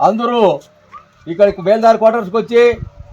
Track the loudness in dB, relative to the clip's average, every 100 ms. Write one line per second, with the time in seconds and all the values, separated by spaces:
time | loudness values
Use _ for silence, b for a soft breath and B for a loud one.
0 | -2 0 -2 0 0 0 -8 _ _ -20
1 | _ _ -12 0 0 0 -2 2 2 2
2 | 0 0 -4 -6 -2 2 2 0 -10 -18
3 | -20